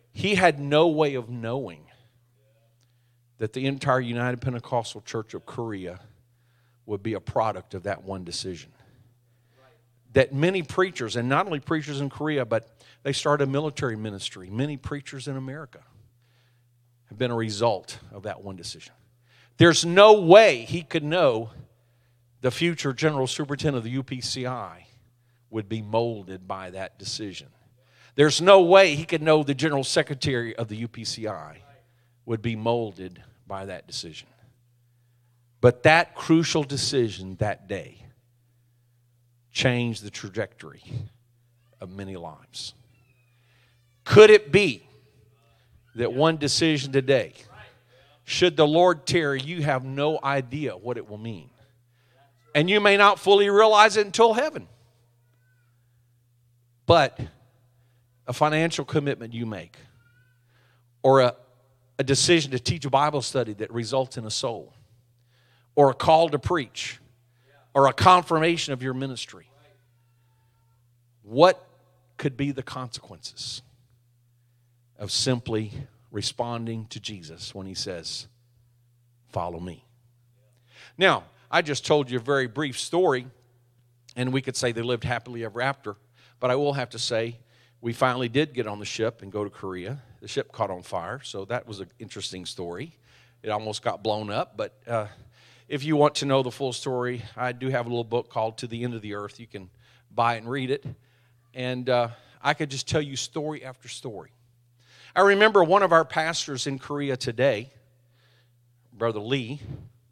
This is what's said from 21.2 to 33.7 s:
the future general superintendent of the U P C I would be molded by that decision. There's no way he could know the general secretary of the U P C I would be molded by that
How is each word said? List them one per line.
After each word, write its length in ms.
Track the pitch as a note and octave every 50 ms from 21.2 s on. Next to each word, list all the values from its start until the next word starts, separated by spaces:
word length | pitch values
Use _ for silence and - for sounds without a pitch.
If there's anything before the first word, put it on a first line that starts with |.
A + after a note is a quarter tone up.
| E3 C3+ A2+ A2 A#2 A#2 - - - - _ _ _ _ _ _ _ _ _ _ _ _ _ _
the 100 | - B2+
future 420 | - - E3+ F3 E3 - - C#3 B2
general 340 | - D#3 D#3 D3+ C3+ C3
superintendent 500 | B2 - - D3+ C3+ C#3+ - - D3+ C#3
of 60 | A#2+ A2
the 80 | A#2
U 120 | B2+ C3+ B2+
P 180 | - C3+ B2+
C 240 | - - - C3+ B2
I 400 | B2+ B2+ A#2+ G2+ F2+ E2 F2 - _ _ _ _ _ _ _ _ _ _ _ _ _
would 180 | A2 A2 G#2
be 140 | G2 A2+ A2+
molded 640 | G#2+ G#2 A2 A2+ A#2 A#2 A2+ G#2 F#2 F2+ F#2+ F#2 F#2
by 220 | F#2+ G2 F#2+ F#2+ F2+
that 300 | F#2 F#2+ F#2+ F2+ - -
decision. 480 | G2 - - - A2 G2 F2 - C#2+ - _ _ _ _ _ _ _ _ _ _ - _ _
There's 260 | C#3 D3 D3+ C#3 -
no 200 | E3 F#3+ G3+ G3
way 340 | F3 E3+ F#3+ F#3+ G3 E3+ C#3+
he 100 | D3 E3
could 160 | - E3+ D#3
know 220 | D3+ D#3+ D#3 D3+ D3
the 120 | C3+ C#3
general 280 | B2 D3 D#3+ D3 C#3 C3
secretary 720 | - - E3+ D3 - C#3+ B2+ - D3 C3 A#2+ A#2 A2+ -
of 120 | - A#2
the 100 | G#2+ G#2+
U 100 | A2 A#2
P 160 | A2+ - A#2+ A2
C 240 | - - A2+ G#2+
I 360 | G#2+ G2 D#2+ D2+ D2+ D2 - - - - _ _ _ _ _ _ _ _ _ _
would 160 | A#2+ A#2 A2
be 140 | G#2+ A#2+ A2+
molded 640 | G#2+ A2 A#2 A#2+ A#2+ A#2 G#2 F#2 F#2 F#2 F2+ F2+ - - - _ _ _
by 200 | - G2 F#2+ G2
that 200 | G2